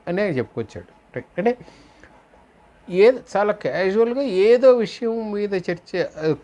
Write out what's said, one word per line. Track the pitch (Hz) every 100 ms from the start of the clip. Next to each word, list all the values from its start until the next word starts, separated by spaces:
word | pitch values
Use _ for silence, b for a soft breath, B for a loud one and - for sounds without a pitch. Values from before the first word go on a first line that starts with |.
| -
అని | 180
ఆయన | 208 131
చెప్పుకొచ్చాడు. | 107 - 107 - - _ _ -
రైట్, | - -
అంటే | 220 247 B B B B B _ _ _ _ _ _ _ - 180
ఏ-, | 220 254 - 196
చాలా | 208 208
క్యాజువల్గా | 143 151 190 208 226 254
ఏదో | 277 185 214 247 262 247
విషయం | 202 - 226 226 214 202
మీద | 208
చర్చ, | 196 180 170 - 185
ఆ, | 156 - 156 143